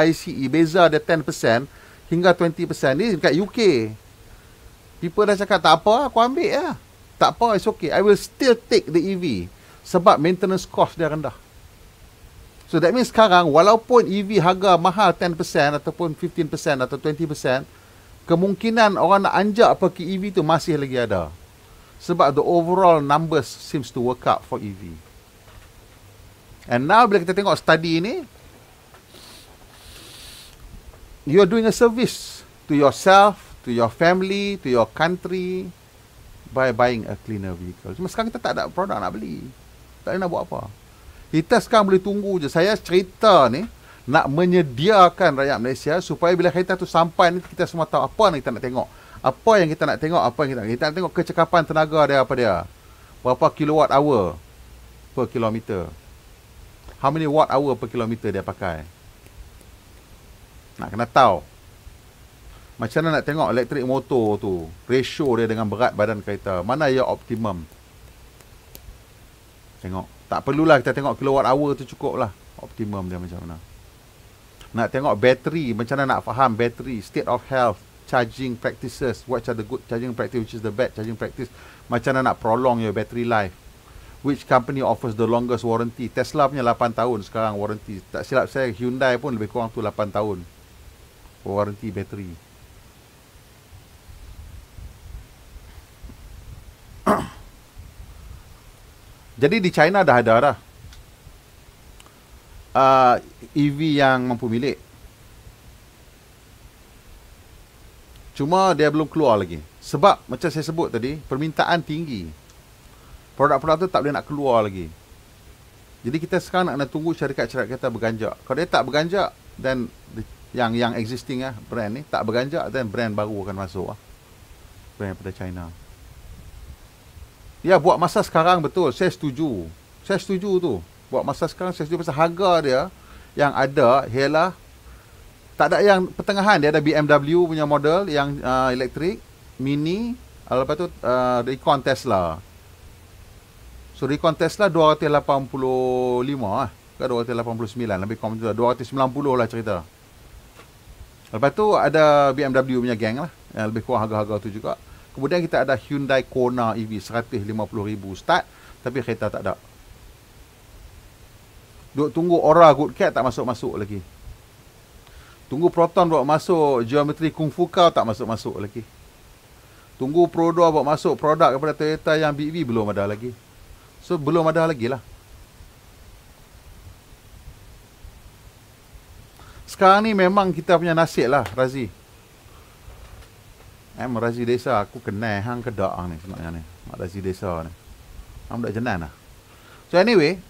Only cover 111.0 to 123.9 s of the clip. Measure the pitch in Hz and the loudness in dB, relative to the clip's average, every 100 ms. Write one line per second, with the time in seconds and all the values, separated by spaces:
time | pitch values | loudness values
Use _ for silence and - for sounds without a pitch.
111 | 123 156 - 135 156 147 - 170 - 156 | -6 -8 -6 -4 -4 -2 0 0 -2 -8
112 | 170 113 82 76 - - - - - - | -8 -10 -10 -16 -20 -20 -20 -20 -20 -20
113 | - - - - 143 139 156 160 185 - | -20 -20 -18 0 2 2 2 0 2 0
114 | 143 139 - 147 143 117 107 95 80 82 | 0 -2 -4 -4 2 2 2 -4 -10 -14
115 | - - - - - - - - - - | -20 -20 -20 -20 -20 -20 -20 -20 -20 -12
116 | 117 156 175 180 - 185 180 135 139 156 | -6 -6 -2 -4 -2 -2 -2 -2 -4 -4
117 | 160 165 143 139 123 131 107 127 131 113 | -4 -4 -4 -4 -4 -4 -6 -6 -6 -4
118 | 113 113 107 - - 131 175 151 127 139 | -4 -4 -6 -8 -6 -4 -2 -2 0 -2
119 | 165 196 160 - - - 131 131 117 - | -2 -2 -4 -6 -20 -8 -4 -4 -6 -12
120 | - 110 110 - - 120 120 117 120 117 | -18 -14 -14 -18 -12 -4 -2 0 -2 -2
121 | 110 123 - 127 131 110 - 117 107 117 | -6 -8 -8 -8 -8 -12 -10 -8 -6 -8
122 | 151 - 110 117 135 160 135 127 117 107 | -6 -6 -2 -2 -2 -4 -6 -6 -6 -4
123 | 117 104 104 104 95 95 95 95 - | -4 -4 -6 -6 -8 -8 -8 -8 -10